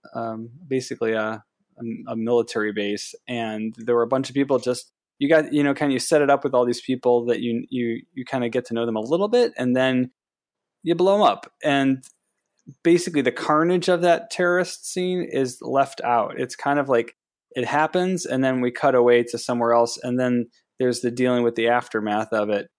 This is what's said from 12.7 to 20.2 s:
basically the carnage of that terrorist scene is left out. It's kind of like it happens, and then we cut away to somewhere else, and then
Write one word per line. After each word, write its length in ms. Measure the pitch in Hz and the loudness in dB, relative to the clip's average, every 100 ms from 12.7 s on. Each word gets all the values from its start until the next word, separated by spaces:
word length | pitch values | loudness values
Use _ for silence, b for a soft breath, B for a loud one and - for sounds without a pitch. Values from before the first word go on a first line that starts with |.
| 139 | -4
basically 380 | 170 170 180 156 | 2 2 2 0
the 100 | 123 | 0
carnage 560 | 120 - 151 170 180 175 | -2 0 2 2 0 2
of 140 | 175 | 2
that 280 | 175 165 - | 4 2 0
terrorist 600 | - 180 180 175 - - | -2 0 2 -2 -8 -10
scene 320 | 185 180 180 | -6 -2 -2
is 360 | - 135 131 123 | -2 -2 -2 -4
left 400 | - 135 135 - | -2 0 0 -2
out. 380 | 120 120 104 120 | 0 0 0 -6
It's 180 | 127 - | -8 -4
kind 200 | 143 143 | -2 -2
of 120 | 135 | 2
like 260 | 120 117 _ _ _ _ - | 0 0 _ _ _ _ -6
it 80 | |
happens, 640 | 113 143 156 185 185 185 - | -2 0 0 0 -2 -2 -2
and 180 | 131 | 0
then 160 | 131 127 | 0 0
we 100 | 123 | -2
cut 260 | 120 147 127 | 0 2 4
away 280 | 120 120 | 6 4
to 140 | 120 117 | 2 -6
somewhere 340 | - 123 117 | -4 -2 2
else, 260 | 117 120 - | 4 2 -2
and 180 | 131 | -4
then 300 | 123 | -2